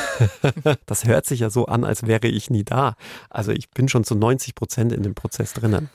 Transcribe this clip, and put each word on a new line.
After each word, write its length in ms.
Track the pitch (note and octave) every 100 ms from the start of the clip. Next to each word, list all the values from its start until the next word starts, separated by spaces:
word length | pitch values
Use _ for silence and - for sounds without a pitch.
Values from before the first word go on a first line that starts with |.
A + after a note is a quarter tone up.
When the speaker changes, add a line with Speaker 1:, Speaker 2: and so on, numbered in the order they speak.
| - - G#2+ - C#3+ D3
Speaker 1:
oder? 160 | D3+ C3+
Speaker 2:
<laughs> 40 | -
Das 200 | G#2 A#2+
hört 200 | D3 -
sich 140 | B2+
ja 100 | A2
so 160 | B2 A2+
an, 180 | A#2+
als 220 | G#2 G#2+ A2+
wäre 220 | A2 A#2
ich 240 | A2 -
nie 120 | A2
da. 320 | G2+ A#2+ C3+ A2 - - -
Also 200 | - G#2
ich 200 | G#2+ -
bin 180 | - C3
schon 140 | B2
zu 100 | G#2+
neunzig 400 | G#2 A2+ C3 -
Prozent 380 | - G#2+ - A#2
in 80 | A2+
dem 140 | G2+ -
Prozess 380 | - - G#2
drinnen. 360 | - A2+ G2 D3+